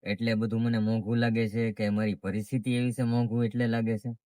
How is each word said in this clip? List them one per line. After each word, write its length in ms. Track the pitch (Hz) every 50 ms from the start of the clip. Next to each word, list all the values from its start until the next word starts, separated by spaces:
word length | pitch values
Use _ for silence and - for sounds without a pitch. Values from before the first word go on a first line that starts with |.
| -
એટલે 320 | 95 104 - 117 113 113
બધું 280 | 107 113 107 107 113 117
મને 160 | 117 117 113
મોંઘું 380 | 107 107 113 113 104 104 120
લાગે 320 | 117 120 120 113 113 113 107
છે 240 | 101 117 113 113 104
કે 160 | - 107 104
મારી 260 | 104 107 110 107 98
પરિસ્થિતિ 600 | 80 - 95 98 107 104 - - 127 104 127 123
એવી 180 | 120 123 123 120
છે 100 | - 127
મોંઘું 420 | 117 120 120 120 113 113 120 120
એટલે 220 | 113 104 120 123
લાગે 320 | 117 113 117 113 110 113 104
છે 140 | - 120 117 - _